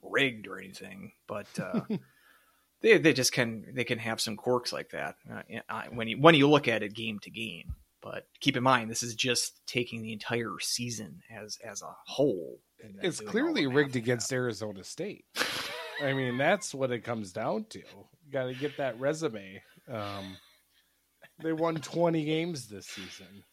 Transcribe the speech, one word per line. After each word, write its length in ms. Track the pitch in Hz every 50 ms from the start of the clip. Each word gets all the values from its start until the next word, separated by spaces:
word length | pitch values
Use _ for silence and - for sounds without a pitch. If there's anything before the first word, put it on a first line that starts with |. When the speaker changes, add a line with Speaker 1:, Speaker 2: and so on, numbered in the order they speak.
Speaker 1:
rigged 460 | - 87 98 120 139 131 117 110 101 98
or 120 | 92 95
anything, 540 | 95 95 95 - - 98 98 98 98 107 _ _ _
but, 220 | - 107 104 101 - - -
uh, 280 | 107 92 - 220 - -
Speaker 2:
<laughs> 920 | 220 156 - _ _ _ _ _ _ _ _ _ _ _ _ _ _ _
Speaker 1:
they, 160 | - 214 220 170
they 160 | 143 160 139
just 180 | 127 127 -
can, 420 | - - 123 113 113 110 - - 117
they 120 | 131 120
can 140 | - 123 113
have 200 | 113 117 113 110
some 160 | - 113 107
quirks 380 | 104 - 123 123 123 123 - -
like 160 | 76 71 -
that, 260 | - 80 71 71 - _ _ 113
uh, 120 | 117 107 - _ 98 113 - -
I, 180 | - 110 - -
when 220 | 117 117 113 113
you, 80 | 113 117
when 160 | 135 165 170
you 140 | 147 139 143
look 180 | 151 143 143 123
at 160 | 113 107 104
it 100 | 104 107
game 260 | 113 113 113 107 101
to 120 | - -
game. 440 | - 110 113 107 90 82 - - - - - _ _ _
But 260 | - 104 101 101 - _ _ _
keep 160 | - 143 123 123
in 60 | 120
mind, 280 | 131 131 123 113 110
this 100 | 117 -
is 140 | 120 120 113
just 500 | - - 127 120 120 - - - _ _
taking 360 | - - 123 120 - - 113
the 100 | 110 110
entire 440 | 113 104 - - 117 117 117 110 90 -
season 600 | - - - - 120 120 117 107 107 82 71 87 - -
as, 260 | 113 107 107 107 - - 113
as 180 | 113 101 -
a 140 | - 76 - - -
whole. 540 | - - - 143 147 104 90 80 65 60 - _ _ _ _ -
And 120 | 110 98 -
then 80 | -
Speaker 2:
It's 140 | 180 156 -
Speaker 1:
doing 100 | 107 -
all 20 |
Speaker 2:
clearly 300 | - 220 285 339 320 247
Speaker 1:
the 80 | 156 135
math 60 | 123 143
Speaker 2:
rigged 180 | 147 139 127
Speaker 1:
like 80 | 127 110
Speaker 2:
against 260 | 117 123 117 107 -
Speaker 1:
that. 60 | 131
Speaker 2:
Arizona 480 | 127 123 123 110 95 110 104 101 98 92
State. 400 | - - - 165 208 175 - - _ _ - - - - - - - - - - - - -
I 100 | 143 135
mean, 260 | 135 135 131 123 120 123
that's 380 | 139 156 196 196 - - -
what 160 | 139 135 123
it 140 | 123 117 98
comes 260 | - 120 113 107 92
down 320 | 90 110 110 135 185 220 214 -
to. 100 | - 98
You 60 | 82 - - 98 95 _ _ _ _ 147
gotta 260 | 139 135 127 127 131
get 200 | 127 139 147 139
that 240 | - 143 131 113 113
resume. 640 | 131 139 156 156 160 147 110 104 98 95 95 - - _ - - _ -
Um, 480 | 127 110 104 101 101 101 98 95 95 92 _ _ _ _ _ _ _ _ _ _ _ _ _ _ _ _ - - _ _
they 120 | - 160 160
won 220 | 156 160 165 165
twenty 500 | 160 135 - - 165 170 170 165 160 151
games 420 | 151 156 160 165 175 170 139 113 104
this 200 | 104 98 90 -
season. 580 | - - 95 87 - - 95 87 98 101 92 _